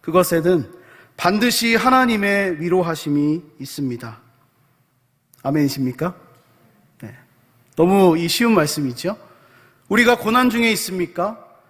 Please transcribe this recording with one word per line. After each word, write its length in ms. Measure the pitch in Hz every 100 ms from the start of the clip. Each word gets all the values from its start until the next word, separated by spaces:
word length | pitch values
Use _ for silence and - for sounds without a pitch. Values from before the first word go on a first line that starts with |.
그것에는 720 | - 170 180 165 165 180 110 - - - - -
반드시 600 | 175 208 240 233 233 226
하나님의 840 | 254 254 254 220 202 202 196 156
위로하심이 840 | 170 185 170 156 - 143 147 156 - _
있습니다. 580 | 135 - 139 117 113 110 _ _ _ _ _ _ _ _ _ _ _ _
아멘이십니까? 720 | 135 151 143 135 127 123 170 185 - _ _ _ _ _ _ _
네. 140 | 107 - _ _ _ _ _ -
너무 420 | 170 196 185 160
이 80 | 170
쉬운 280 | - 233
말씀이죠? 640 | 208 151 - 139 120 175 214 - _ _ _ _ _ _
우리가 300 | 214 233 240
고난 320 | 208 240 254
중에 200 | 233 233
있습니까? 720 | 208 - 185 175 - 185 226 - _